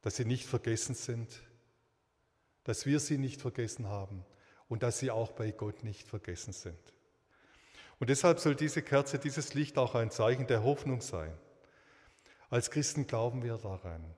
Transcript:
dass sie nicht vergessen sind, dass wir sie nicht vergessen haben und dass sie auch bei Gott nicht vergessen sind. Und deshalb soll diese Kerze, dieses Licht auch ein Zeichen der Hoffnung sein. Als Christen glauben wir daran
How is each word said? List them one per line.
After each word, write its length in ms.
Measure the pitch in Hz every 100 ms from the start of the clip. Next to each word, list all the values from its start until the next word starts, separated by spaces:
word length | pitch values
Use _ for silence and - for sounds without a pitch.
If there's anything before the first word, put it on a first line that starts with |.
| 107
dass 80 |
sie 100 | -
nicht 220 | 117 123 -
vergessen 480 | 117 - 113 -
sind, 480 | 127 - 117 113 - - - _ _ _ _ _ _ _ _ _ _
dass 240 | - 110 143
wir 140 | 147
sie 180 | 143 147
nicht 220 | 135 131
vergessen 480 | 127 117 113 - 104
haben 360 | 101 98 98 92 - - - _
und 160 | 113
dass 160 | 123 117
sie 100 | 131
auch 220 | 113 113
bei 180 | - 110
Gott 320 | - 107 -
nicht 240 | 110 101 -
vergessen 460 | 107 - 87 -
sind. 260 | 92 90 82 - _ _ _ _ _ _ - - - - -
Und 100 | 123
deshalb 300 | 135 175 170
soll 160 | 156
diese 280 | 139 151 151
Kerze, 360 | - 139 139 135
dieses 360 | 143 135 139
Licht 220 | 139 147 -
auch 180 | 123 120
ein 160 | 113
Zeichen 340 | - 110 127 123
der 160 | 117
Hoffnung 380 | 113 143 139 127
sein. 360 | - 90 78 80 - - - _ - - - _ - - -
Als 200 | 120 -
Christen 380 | 151 139 - 135
glauben 340 | 117 117 127
wir 160 | 120 113
daran 460 | 107 95 90 82 80